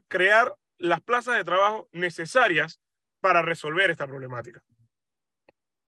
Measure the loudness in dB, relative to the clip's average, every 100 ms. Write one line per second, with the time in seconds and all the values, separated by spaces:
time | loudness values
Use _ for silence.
0 | 0 0 4 4 2 -2 _ _ -2 -2
1 | -2 -4 -2 -4 0 2 2 0 -8 -8
2 | -8 -6 -4 2 2 2 -2 -8 _ _
3 | _ _ 2 2 2 -4 -4 0 0 0
4 | -8 -10 -12 -12 -12 -18 _ _ _ _
5 | _ _ _ _ _ _ _ _ _